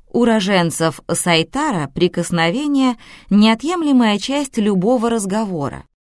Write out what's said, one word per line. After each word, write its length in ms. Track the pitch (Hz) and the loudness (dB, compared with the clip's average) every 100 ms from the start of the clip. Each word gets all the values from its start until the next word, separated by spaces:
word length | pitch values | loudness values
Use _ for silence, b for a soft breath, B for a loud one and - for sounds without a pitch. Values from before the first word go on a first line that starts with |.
| _ | _
уроженцев 920 | 240 233 220 185 190 165 - 165 - - | 0 2 2 2 2 0 0 -2 -2 -6
Сайтара 800 | 170 180 160 160 262 311 185 139 | -4 0 0 0 -2 -2 -2 -4
прикосновение — 1040 | - 180 175 170 170 165 240 294 277 262 233 B B B | -2 -2 -2 -4 -2 0 -2 -2 0 0 -2 B B B
неотъемлемая 880 | 202 220 226 311 359 294 262 220 202 | 4 4 2 -2 -2 2 4 2 0
часть 400 | 247 277 277 - | -2 -4 -4 -2
любого 500 | 208 190 196 254 233 | 0 0 0 0 0
разговора. 760 | 226 196 214 208 165 139 135 - _ | -2 -4 -4 -4 -6 -8 -10 -18 _